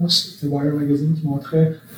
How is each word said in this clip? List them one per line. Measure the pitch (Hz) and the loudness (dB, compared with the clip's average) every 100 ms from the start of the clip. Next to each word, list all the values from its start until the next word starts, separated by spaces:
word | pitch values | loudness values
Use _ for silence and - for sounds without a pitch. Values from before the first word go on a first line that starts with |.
pense | 170 - | 0 0
que | - | -2
c'était | - 147 | -6 -4
Wire | 143 147 | 0 0
Magazine | 147 143 143 151 | 0 0 0 0
qui | 160 147 | 0 -2
montrait, | 139 - 160 160 - - | -4 0 2 2 0 -12